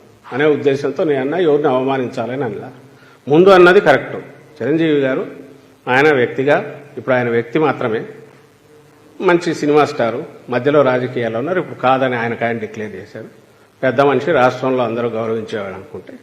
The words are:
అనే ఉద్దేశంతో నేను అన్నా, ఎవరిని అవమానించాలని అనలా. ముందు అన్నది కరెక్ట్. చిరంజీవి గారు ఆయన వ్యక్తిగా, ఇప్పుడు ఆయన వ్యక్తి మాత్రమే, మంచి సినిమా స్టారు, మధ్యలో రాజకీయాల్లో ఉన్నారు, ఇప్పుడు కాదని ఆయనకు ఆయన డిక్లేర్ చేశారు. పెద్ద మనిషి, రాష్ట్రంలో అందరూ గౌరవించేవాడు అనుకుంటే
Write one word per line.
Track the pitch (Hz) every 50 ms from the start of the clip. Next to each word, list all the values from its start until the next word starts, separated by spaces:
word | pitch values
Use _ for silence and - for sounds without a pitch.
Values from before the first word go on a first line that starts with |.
| - _ _ _ - - 127
అనే | 127 151
ఉద్దేశంతో | 156 143 127 123 139 139 135 147 135 135 - 185
నేను | 156 143 131
అన్నా, | 131 143 160
ఎవరిని | 180 185 156 143 147 151
అవమానించాలని | 147 127 127 131 135 131 127 - 113 - 127 113 117 127 139 135
అనలా. | 113 98 90 - - - - - - - - - - _ _ _
ముందు | 131 147 160 180 196
అన్నది | 190 180 180 175 185 202
కరెక్ట్. | - 160 135 120 - - 113 98 - - - - - - - -
చిరంజీవి | 113 127 156 165 165 160 147 143
గారు | 135 131 131 170 220 - - - - - - - - _ _ _ -
ఆయన | 131 123 131 147 156 147
వ్యక్తిగా, | 127 120 107 - 139 131 143 147 185 233 - - - - - -
ఇప్పుడు | 123 113 135 127
ఆయన | 123 123 120
వ్యక్తి | 117 117 117 - - 156
మాత్రమే, | 156 139 120 - 127 117 107 120 - - - - - - - - _ _ _ _ _ _ - - _ _ _ _ _ _ - -
మంచి | 202 185 175 165 - 165 151
సినిమా | - 156 147 147 151 139
స్టారు, | 143 - - 151 139 117 135 170 - - - - -
మధ్యలో | 127 123 120 147 147 147
రాజకీయాల్లో | 135 127 127 127 127 123 127 127 117 113 113 117
ఉన్నారు, | 131 165 185 185
ఇప్పుడు | 143 139 120 -
కాదని | - 127 131 131 131 127 123
ఆయనకు | 117 113 117 113 - 123
ఆయన | 117 117
డిక్లేర్ | 113 107 104 - 110 107 104 95
చేశారు. | 92 95 - - 110 113 - - _ _ _ _ _ _ _ _ _ 135
పెద్ద | 131 120 131
మనిషి, | 139 143 135 123 131 180
రాష్ట్రంలో | 165 127 123 127 123 - 135 131 131 127 123
అందరూ | 110 113 120 120 117
గౌరవించేవాడు | 110 110 113 110 113 113 107 - 117 107 98 95 90
అనుకుంటే | 92 92 - - 92 - - - -